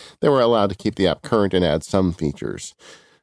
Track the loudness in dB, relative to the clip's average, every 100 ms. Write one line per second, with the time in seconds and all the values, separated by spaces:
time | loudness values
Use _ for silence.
0 | -20 -4 0 2 4 2 0 -2 -6 0
1 | 0 -2 -2 0 2 2 2 0 -2 0
2 | 0 -2 -4 -6 -8 -10 -14 -20 -20 -20
3 | _ _